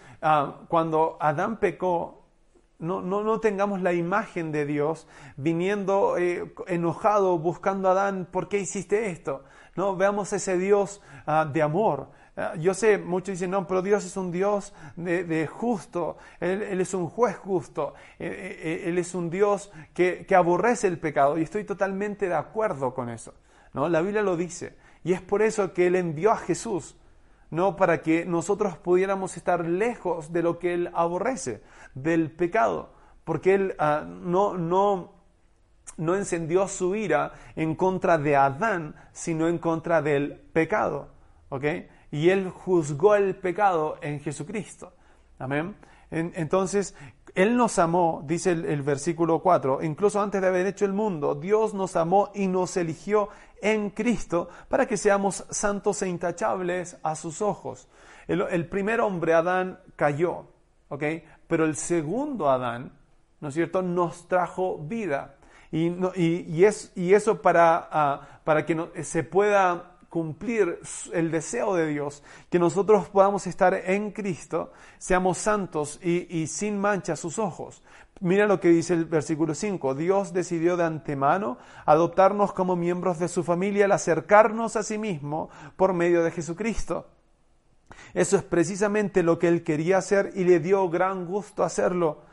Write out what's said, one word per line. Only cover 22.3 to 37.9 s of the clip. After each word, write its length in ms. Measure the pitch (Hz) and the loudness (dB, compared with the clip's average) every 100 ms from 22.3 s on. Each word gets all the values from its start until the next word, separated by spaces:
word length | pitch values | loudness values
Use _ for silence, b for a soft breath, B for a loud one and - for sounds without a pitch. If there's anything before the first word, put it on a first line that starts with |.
| 160 | -4
acuerdo 580 | 143 214 214 143 131 | -4 -2 -2 0 -4
con 160 | 131 120 | -4 -8
eso, 260 | 113 - - b b b | -10 -14 -20 b b b
¿no? 140 | 131 156 | -4 0
La 140 | 160 | 2
Biblia 220 | 185 214 | 0 0
lo 120 | 202 170 | 0 0
dice, 400 | 180 - - - b b | -4 -8 -14 -16 b b
y 100 | 151 | -4
es 80 | 180 | -4
por 220 | - 202 | -2 0
eso 300 | 220 214 190 | 0 0 -4
que 120 | - 180 | 2 2
Él 100 | 180 | 2
envió 360 | 175 151 196 | -2 0 0
a 60 | 214 | 0
Jesús, 600 | - 160 233 180 - - b b b b b | -2 -4 -4 -6 -8 -20 b b b b b
¿no? 240 | 156 190 185 | 0 0 2
Para 260 | 185 160 | 2 2
que 240 | 160 165 170 | 2 0 2
nosotros 520 | 170 160 202 202 160 | -2 0 0 -2 -4
pudiéramos 600 | 175 180 190 190 185 170 | 2 2 2 -2 -4 -6
estar 260 | - 175 170 | -2 0 0
lejos 640 | 180 233 233 180 170 151 | 0 -2 -2 -6 -6 -4
de 80 | 170 | -2
lo 160 | 170 170 | 0 0
que 160 | 175 | -2
Él 160 | 175 175 175 | -2 -4 0
aborrece, 640 | 170 175 214 269 131 104 B B B | -2 0 -4 -4 -6 -10 B B B
del 380 | 131 147 165 160 | -6 0 0 0
pecado, 600 | - 175 220 226 156 123 b b b | -2 -2 2 0 0 -8 b b b
porque 300 | - 156 185 | -6 0 2
Él, 220 | 196 190 - | 4 2 0
ah, 260 | 151 151 165 | 0 0 -4
no, 500 | 180 185 180 202 185 | -10 -2 2 2 0
no, 540 | 165 185 202 190 - - _ _ _ _ _ _ - - | 0 2 2 0 -6 -18 _ _ _ _ _ _ -20 -6
no 180 | 160 190 | -2 -2
encendió 520 | 202 175 160 180 190 | -2 -4 0 0 0
su 280 | - 180 208 | -2 -4 -2
ira 380 | 202 147 147 B B - | 0 0 0 B B -6
en 200 | 160 151 | -4 0
contra 420 | 185 | 0